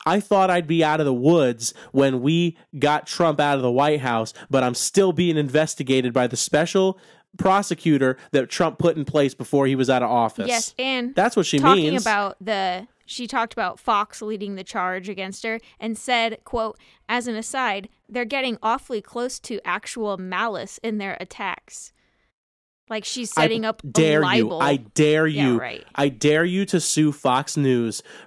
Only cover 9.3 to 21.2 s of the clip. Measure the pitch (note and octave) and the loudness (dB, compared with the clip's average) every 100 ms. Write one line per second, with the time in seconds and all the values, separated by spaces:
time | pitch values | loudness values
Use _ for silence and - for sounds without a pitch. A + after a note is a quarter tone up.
9.3 | - A#2+ C#3+ C3+ C3 B2+ B2+ A#2+ A#2+ A#2 | -2 -2 0 2 2 2 2 2 2 0
10.3 | - A2 A#3 - - C4 B3+ A#3+ C#4 A3+ | -2 -2 -2 -4 -6 -4 -4 -2 0 2
11.3 | G#3 E3 C#3+ C4+ G3+ D3+ A#3+ A3 G3+ G3 | 0 0 4 6 6 4 0 0 0 -2
12.3 | - F#3+ G3+ F#3 F#3 A3 _ - - A#3 | -6 -6 -2 -2 -6 -10 _ -16 -12 -6
13.3 | C4 A#3 - F#3 - - G#3 G#3 - G#3+ | -4 -4 -4 -6 -4 -2 0 -2 -8 -8
14.3 | G#3+ G3+ F#3+ F3+ G#3 F#3 F#3 F#3 F#3+ F#3+ | -8 -8 -10 -8 -6 -4 -4 -8 -10 -10
15.3 | G3 A3+ A3+ - _ A3+ A3 - A#3+ A3+ | -8 -8 -8 -10 _ -10 -8 -2 0 -2
16.3 | A3 - A#3 A3 - _ _ - A#3+ A#3+ | -6 -8 -6 -6 -8 _ _ -6 -4 -4
17.3 | A3 A3 C4+ B3 G3+ G3 _ _ A#3+ A#3 | -6 -6 -4 -4 -4 -8 _ _ -8 -4
18.3 | C#4 C4 A3 A3 B3 - A3+ - A#3+ B3 | -4 -4 -4 -4 -4 -4 -8 -8 -8 -8
19.3 | - - G#3+ - F#3+ - A#3+ G#3 F#3+ F#3 | -8 -10 -8 -6 -6 -6 -6 -6 -6 -6
20.3 | F#3 A3+ F3+ F#3+ - A3 G#3+ G3 - | -4 -4 -6 -10 -10 -6 -6 -6 -8